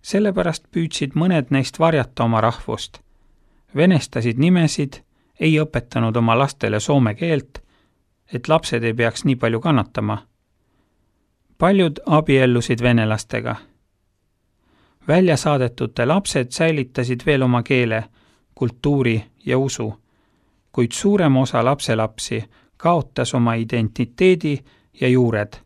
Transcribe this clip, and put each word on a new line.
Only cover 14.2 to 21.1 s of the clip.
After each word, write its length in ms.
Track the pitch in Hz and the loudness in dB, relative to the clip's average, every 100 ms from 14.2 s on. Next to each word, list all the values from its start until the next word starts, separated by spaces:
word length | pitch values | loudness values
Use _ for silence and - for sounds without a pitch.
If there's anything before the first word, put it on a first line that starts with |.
| _ _ _ _ _ _ _ _ - | _ _ _ _ _ _ _ _ 0
Väljasaadetute 1000 | 165 185 147 156 143 123 - 120 - 120 | 2 4 2 0 0 -2 -4 -8 -2 0
lapsed 460 | 180 - 147 123 | 0 0 -4 -4
säilitasid 680 | - 165 151 127 - 123 123 156 | -2 0 0 -4 -4 -4 -2 0
veel 160 | 139 | 2
oma 220 | 127 120 | 2 0
keele, 400 | 117 131 117 110 110 _ _ _ _ - | 2 0 0 -2 -8 _ _ _ _ -6
kultuuri 680 | 123 - 147 143 120 110 - _ - | -6 -2 -2 0 0 -2 -4 _ -4
ja 120 | 127 | -2
usu, 360 | 135 - 110 107 _ _ _ _ _ _ _ | -2 -4 -8 -10 _ _ _ _ _ _ _
kuid 200 | - 120 | -2 -2
suurem 460 | - 202 | 0 0